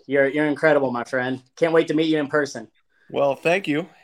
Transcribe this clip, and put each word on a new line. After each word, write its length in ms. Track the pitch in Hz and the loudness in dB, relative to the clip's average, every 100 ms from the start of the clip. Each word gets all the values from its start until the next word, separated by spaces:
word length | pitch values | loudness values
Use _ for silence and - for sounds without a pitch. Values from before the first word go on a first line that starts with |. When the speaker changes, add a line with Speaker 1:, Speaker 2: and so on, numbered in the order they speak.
| - | -4
Speaker 1:
You're, 220 | 135 139 | 0 2
you're 200 | 147 151 | 0 -2
incredible, 440 | 143 160 143 131 | 2 2 2 0
my 140 | 120 117 | -4 -4
friend. 360 | 131 127 127 _ - | -4 -4 -6 _ -2
Can't 160 | 165 | 2
wait 160 | 165 160 | 4 2
to 60 | |
meet 140 | 151 160 | 0 0
you 120 | 156 | 0
in 80 | 139 | 0
person. 400 | 151 139 120 110 _ _ _ _ | -2 -2 -8 -16 _ _ _ _
Speaker 2:
Well, 260 | 135 139 135 | -2 -2 0
thank 340 | 165 185 190 | 0 -2 0
you. 180 | 147 185 - | -4 -4 -14